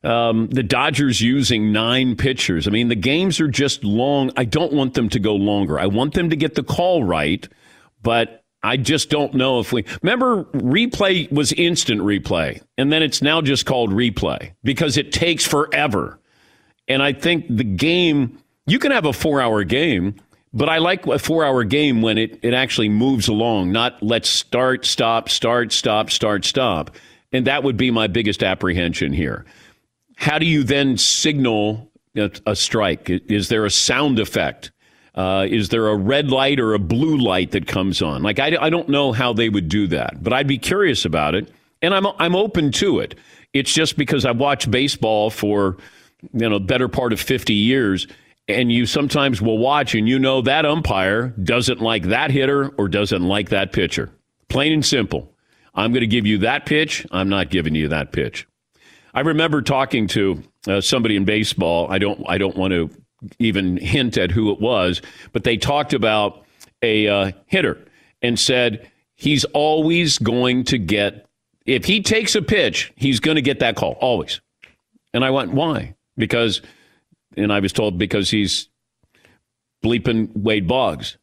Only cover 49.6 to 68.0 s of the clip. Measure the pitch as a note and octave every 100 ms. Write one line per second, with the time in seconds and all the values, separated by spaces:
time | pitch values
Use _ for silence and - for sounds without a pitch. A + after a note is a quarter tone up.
49.6 | B2 D3 C3 A2+ A2 C3 C3 C3 B2+ D3
50.6 | D3+ D#3 D3+ F#2+ F#2+ G#2 B2 G#2+ F#2 A#2+
51.6 | B2 A#2+ A2+ A2 F2 A2+ D3+ C3+ C3 C#3+
52.6 | C#3 - G2+ G2+ G#2 F#2+ F2+ G2+ G2+ G2+
53.6 | F#2+ - F2 - - - _ _ _ B2
54.6 | D3 D#3 C#3 C3+ G#2+ D2+ - _ _ _
55.6 | _ - A2 B2 A#2+ A#2+ G#2 G#2+ A2 C#3+
56.6 | - D3+ D#3 - - F2+ F#2+ G2 E2 F#2
57.6 | D#2 D#2 D2+ D2+ C#2+ - B1 - - _
58.6 | _ _ _ _ _ A#2+ D3 D3+ E3 D3+
59.6 | A#2 C3+ C3+ B2 G#2 A2 G2 E2 - _
60.6 | - G2 - C3 A2+ G#2 G2 G#2+ G#2+ -
61.6 | E2+ E2+ E2+ F#2+ G2+ - - F2 F#2+ F#2+
62.6 | F#2+ F2+ D#2+ - _ _ G#2 - A#2 G2
63.6 | F#2 F2+ F2+ C#3+ B2+ A#2 F2+ F#2+ G#2+ G2+
64.6 | A2 A#2 F2+ F2+ - - - A#2+ B2+ A2+
65.6 | - C#3+ C#3+ C3+ A2 G#2+ G#2 - _ _
66.6 | - _ A#2 G#2+ G#2+ G2+ G2 F#2+ _ F#3+
67.6 | C#3 D2+ - _